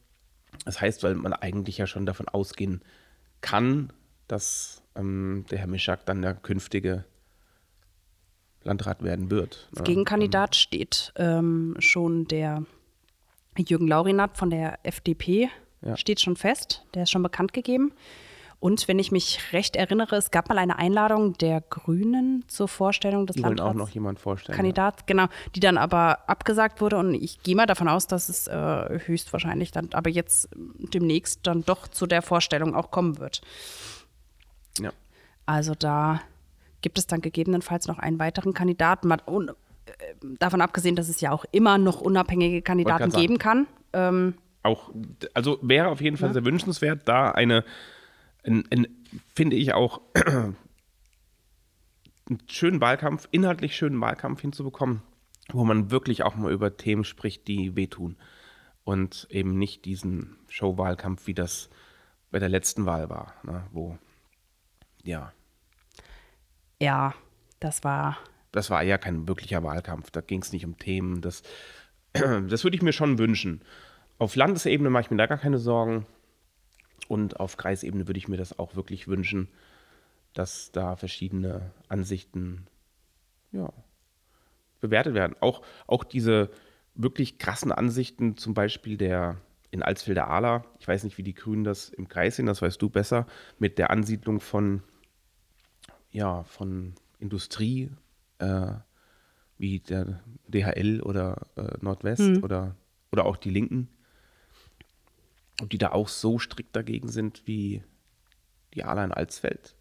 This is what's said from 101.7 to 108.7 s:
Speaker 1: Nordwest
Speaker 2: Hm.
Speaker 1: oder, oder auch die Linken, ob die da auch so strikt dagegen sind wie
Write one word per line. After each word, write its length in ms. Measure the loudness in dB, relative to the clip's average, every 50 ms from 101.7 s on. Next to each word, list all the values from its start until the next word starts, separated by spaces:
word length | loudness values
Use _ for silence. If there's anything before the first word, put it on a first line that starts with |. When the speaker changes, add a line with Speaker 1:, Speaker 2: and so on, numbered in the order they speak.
| -8 -6
Speaker 1:
Nordwest 400 | -4 -6 -6 -4 -4 -4 0 2
Speaker 2:
Hm. 220 | 4 4 4 4 2
Speaker 1:
oder, 320 | 0 -4 -4 -4 -6 -8 _ _ _ _ _ _ -2
oder 140 | 0 0 2
auch 120 | 0 -2
die 120 | -2 -4 -2
Linken, 380 | 0 0 0 0 -2 -4 -6 -6 _ _ _ _ _ _ _ _ _ _ _ _ _ _ _ -20 _ _ -20 _ _ _ _ _ _ _ _ _ _ _ _ _ -12 -10
ob 80 | -8 -6
die 80 | -2
da 140 | -2 -2 0
auch 160 | 0 0 -2
so 320 | -2 -4 -2 0 0 0 0
strikt 360 | -2 -6 -10 -14 -14 _ -6
dagegen 340 | -6 -4 -4 -6 -6 -6 -6
sind 320 | -4 -4 -4 -4 -6 -10 -10
wie 380 | -6 -6 -4 -4 -4 -6 -8 -10 _ _ _ _ _ _ _ _ _ _ _ _ _ _ _ _ _